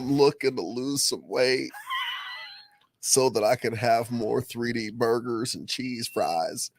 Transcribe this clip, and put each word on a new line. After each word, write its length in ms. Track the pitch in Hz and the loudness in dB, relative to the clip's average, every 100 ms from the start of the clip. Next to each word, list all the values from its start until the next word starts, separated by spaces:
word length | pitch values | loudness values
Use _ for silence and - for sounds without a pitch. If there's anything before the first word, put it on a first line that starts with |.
I'm 120 | 127 | 2
looking 440 | 139 143 151 131 127 | 6 6 6 -2 -2
to 60 | |
lose 420 | 107 120 131 139 | -4 -4 -2 0
some 220 | - 107 - | 0 -2 -4
weight 420 | 104 127 131 135 - - - - - - - - - - _ _ _ | 2 4 4 -2 -10 -8 -6 -6 -8 -10 -12 -14 -18 -20 _ _ _
so 300 | - - 131 | 0 2 4
that 140 | 113 | 4
I 120 | 107 123 | 2 2
can 180 | 120 | 0
have 360 | 113 120 113 117 | -2 2 2 0
more 320 | 120 110 117 | -4 0 -2
three 300 | - 120 117 | -2 -6 -4
D 180 | 117 107 | -4 -6
burgers 640 | 113 117 117 123 117 123 | 0 2 2 0 -4 -4
and 140 | 78 - | -6 -8
cheese 400 | - 127 120 117 | -6 -6 -6 -4
fries. 640 | - 78 82 80 92 - | -2 0 0 -2 -4 -10